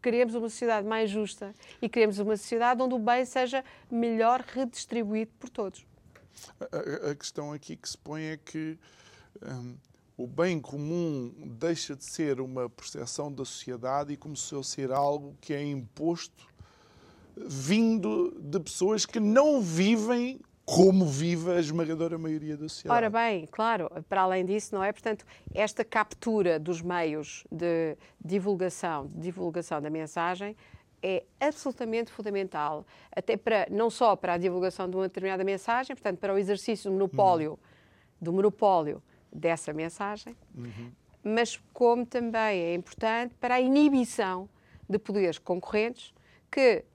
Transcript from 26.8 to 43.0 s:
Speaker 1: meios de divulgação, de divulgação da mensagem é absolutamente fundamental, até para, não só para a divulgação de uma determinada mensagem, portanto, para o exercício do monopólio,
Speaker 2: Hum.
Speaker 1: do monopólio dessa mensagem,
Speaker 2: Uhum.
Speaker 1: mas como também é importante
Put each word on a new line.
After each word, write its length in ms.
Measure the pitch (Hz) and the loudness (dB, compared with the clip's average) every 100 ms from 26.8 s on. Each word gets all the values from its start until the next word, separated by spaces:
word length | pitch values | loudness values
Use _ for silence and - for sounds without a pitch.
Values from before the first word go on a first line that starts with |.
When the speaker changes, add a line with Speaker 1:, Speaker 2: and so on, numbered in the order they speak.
Speaker 1:
meios 600 | 170 180 165 151 143 - - | -2 -2 -2 -2 -8 -14 -12
de 460 | 156 170 165 165 151 - _ | -4 0 0 -2 -4 -16 _
divulgação, 840 | 165 196 190 190 180 - 180 156 143 | -2 0 0 0 -2 -2 -4 -4 -6
de 140 | 160 | -8
divulgação 600 | 170 180 175 165 165 156 | -8 -4 -4 -4 -4 -4
da 80 | 147 | -4
mensagem 680 | 160 156 - 170 180 202 214 - - _ _ | -6 -6 -2 -2 -2 -8 -12 -20 -20 _ _
é 220 | 196 185 - _ | -2 -2 -4 _
absolutamente 720 | 285 294 285 240 233 226 233 | -2 0 -6 -6 -4 -4 -4
fundamental, 760 | - 214 202 190 156 147 151 - - - | -6 -4 -4 -4 -4 -4 -4 -12 -20 -10
até 240 | - - 214 | -6 -2 -2
para, 300 | - 214 160 | 2 2 2
não 180 | 202 233 | 2 0
só 260 | - 233 190 | 4 4 4
para 180 | 180 | 2
a 40 | 175 | 0
divulgação 500 | 185 180 185 180 185 | 0 0 -2 -2 -4
de 80 | 185 | -2
uma 120 | 190 | -2
determinada 360 | 190 190 190 | -2 -4 -2
mensagem, 520 | 190 190 - 240 262 262 | -2 -2 0 0 -2 -6
portanto, 240 | 208 180 | -4 -4
para 120 | 202 | 0
o 60 | 196 | 0
exercício 540 | 190 202 - 214 202 | 0 -2 -2 -4 -2
do 20 | |
monopólio, 600 | 190 196 - 190 175 156 | 0 0 4 6 6 0
Speaker 2:
Hum. 120 | - _ - _ _ _ _ | -6 _ -20 _ _ _ _
Speaker 1:
do 100 | 170 | -2
monopólio 680 | 185 202 - 208 180 151 - _ _ _ | 4 2 4 4 4 2 -6 _ _ _
dessa 380 | - 165 165 - | -2 0 0 -2
mensagem, 640 | 151 165 - 202 214 - 240 _ | -6 -6 -6 -6 -6 -14 -20 _
Speaker 2:
Uhum. 380 | - 120 104 120 - _ _ | -14 -12 -12 -16 -18 _ _
Speaker 1:
mas 340 | 208 226 233 - _ | -2 0 0 -2 _
como 320 | - 240 240 240 | 4 4 4 0
também 540 | 254 233 226 220 190 | -2 -2 0 0 0
é 140 | 170 | 0
importante 600 | 175 180 - | -2 -4 -4